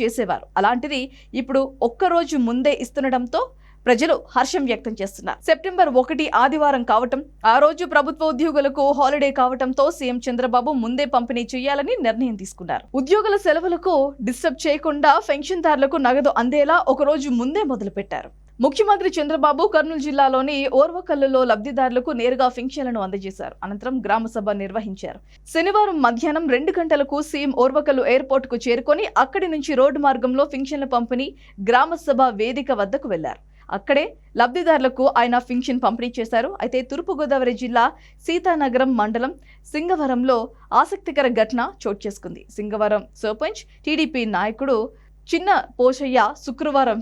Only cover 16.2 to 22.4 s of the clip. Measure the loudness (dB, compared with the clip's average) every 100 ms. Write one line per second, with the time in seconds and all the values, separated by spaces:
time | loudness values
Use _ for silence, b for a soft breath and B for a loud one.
16.2 | 2 2 0 2 4 4 2 2 2 2
17.2 | 0 -2 0 -2 -2 -4 -6 -8 -6 -8
18.2 | -10 -18 -20 -2 0 2 2 4 2 -2
19.2 | -2 0 2 2 2 2 0 -2 -4 2
20.2 | 2 2 0 -2 0 4 2 0 -4 0
21.2 | 2 2 2 0 0 -2 0 0 -2 -2
22.2 | 0 2